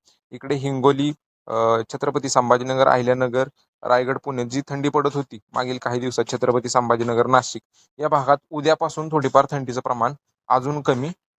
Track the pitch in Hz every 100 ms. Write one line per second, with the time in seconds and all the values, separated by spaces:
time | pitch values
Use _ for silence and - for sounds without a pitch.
0 | _ _ _ 123 135 143 139 131 135 139
1 | 147 151 _ _ - 110 113 113 110 139
2 | 147 139 131 131 123 123 127 131 135 127
3 | 120 127 127 127 135 - _ _ 120 123
4 | 127 131 143 127 120 135 - 139 143 147
5 | 139 143 127 110 _ 123 127 127 123 123
6 | 127 120 113 120 123 123 120 127 117 120
7 | 120 117 120 127 - - - _ _ -
8 | 147 147 131 143 _ 151 151 156 160 156
9 | 156 151 131 135 143 143 127 123 127 120
10 | 120 143 _ _ - 127 135 147 143 123
11 | 147 - _